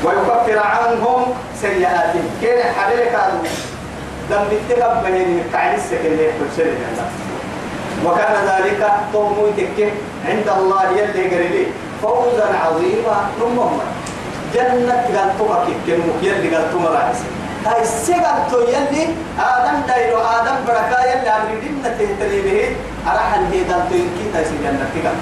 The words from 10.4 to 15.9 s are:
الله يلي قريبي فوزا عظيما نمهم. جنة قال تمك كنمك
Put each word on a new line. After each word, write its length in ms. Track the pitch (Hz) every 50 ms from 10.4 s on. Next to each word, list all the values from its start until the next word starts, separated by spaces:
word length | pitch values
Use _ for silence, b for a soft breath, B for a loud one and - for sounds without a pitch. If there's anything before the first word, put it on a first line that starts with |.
| 214 214 202 190
الله 260 | 190 190 196 - 190 185
يلي 320 | 180 202 208 202 - 359 - -
قريبي 360 | 180 175 - - - 381 - - - - - - - -
فوزا 460 | - 214 240 254 254 240 240 208 214 196 - - 160
عظيما 540 | 165 165 160 175 190 202 226 - 226 214 196 - - - 214
نمهم. 380 | 226 240 240 240 240 - - - - - - - - - - - - - - - - - -
جنة 480 | 240 247 247 254 247 240 240 247 240 240 247 -
قال 140 | 208 196 196 185 202
تمك 280 | 214 214 214 - 180 - - - -
كنمك 360 | -